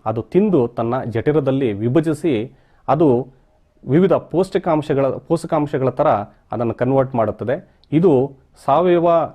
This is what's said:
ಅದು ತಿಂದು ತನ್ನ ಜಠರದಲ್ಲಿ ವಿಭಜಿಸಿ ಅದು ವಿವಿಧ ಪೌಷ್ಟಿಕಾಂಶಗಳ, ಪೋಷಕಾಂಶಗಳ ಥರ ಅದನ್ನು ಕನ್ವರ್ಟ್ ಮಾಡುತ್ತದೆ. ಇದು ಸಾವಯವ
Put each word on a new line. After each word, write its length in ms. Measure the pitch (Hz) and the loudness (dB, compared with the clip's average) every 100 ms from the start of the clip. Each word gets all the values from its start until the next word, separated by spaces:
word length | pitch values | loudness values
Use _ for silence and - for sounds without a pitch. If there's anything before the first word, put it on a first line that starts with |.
| 110 | -6
ಅದು 160 | 113 | -6
ತಿಂದು 460 | - 175 214 160 120 | -2 0 2 2 0
ತನ್ನ 340 | - 117 127 | -2 -4 -4
ಜಠರದಲ್ಲಿ 680 | 117 113 151 151 135 135 123 | -4 -2 0 0 0 0 -2
ವಿಭಜಿಸಿ 840 | 101 117 156 156 151 170 110 131 _ _ _ - | -2 0 0 0 -2 -2 -2 -4 _ _ _ -4
ಅದು 560 | 143 147 123 135 _ _ _ _ _ 127 | 2 4 2 -2 _ _ _ _ _ -2
ವಿವಿಧ 240 | 151 190 | 2 2
ಪೌಷ್ಟಿಕಾಂಶಗಳ, 960 | 147 - 165 190 185 180 156 147 135 135 | 0 -2 -2 -2 -2 -2 -2 0 -2 0
ಪೋಷಕಾಂಶಗಳ 840 | 127 - 165 170 156 143 139 127 | -4 -4 -4 -2 -2 -2 -2 -2
ಥರ 180 | - 151 104 107 _ - | 0 0 0 -4 _ -12
ಅದನ್ನು 220 | 110 117 | -6 -4
ಕನ್ವರ್ಟ್ 400 | - 123 135 131 | -2 0 0 0
ಮಾಡುತ್ತದೆ. 540 | 120 107 - 113 165 - _ - | -2 -2 -2 -6 -6 -8 _ -4
ಇದು 400 | 147 185 127 139 - _ _ | 2 4 4 0 -8 _ _
ಸಾವಯವ 440 | - 147 180 175 170 170 123 | 0 2 4 2 4 2 0